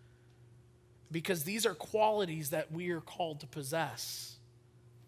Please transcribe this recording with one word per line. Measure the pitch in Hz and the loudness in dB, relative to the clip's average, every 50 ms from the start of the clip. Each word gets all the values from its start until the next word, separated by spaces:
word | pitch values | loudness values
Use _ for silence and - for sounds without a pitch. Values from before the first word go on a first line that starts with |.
| - - - - - - - - - - - - - - - - - - - - - - | -20 -20 -20 -20 -20 -20 -20 -20 -20 -20 -20 -20 -20 -20 -20 -20 -20 -20 -20 -20 -12 -6
because | 156 165 160 - 185 165 143 | -6 -2 0 0 0 0 0
these | 180 208 226 214 | -2 0 2 2
are | 220 180 | 2 2
qualities | - - - - 214 214 214 214 208 196 170 160 160 151 139 | 0 -2 0 4 6 6 6 6 4 2 2 0 -2 -2 0
that | 165 156 147 - | 0 0 0 0
we | 156 170 180 175 | -4 -4 -2 0
are | 175 160 | -2 -2
called | - - - - 175 160 151 147 | -4 -6 -4 -2 -2 -2 -4 -6
to | - | -10
possess, | 123 - 156 139 131 160 165 156 135 110 - - - - - - - - - - - - - - - - - - - - - - | -10 -8 -8 -4 0 2 2 2 2 0 -4 -6 -6 -6 -8 -10 -12 -14 -18 -20 -20 -20 -20 -20 -20 -20 -20 -20 -20 -20 -20 -20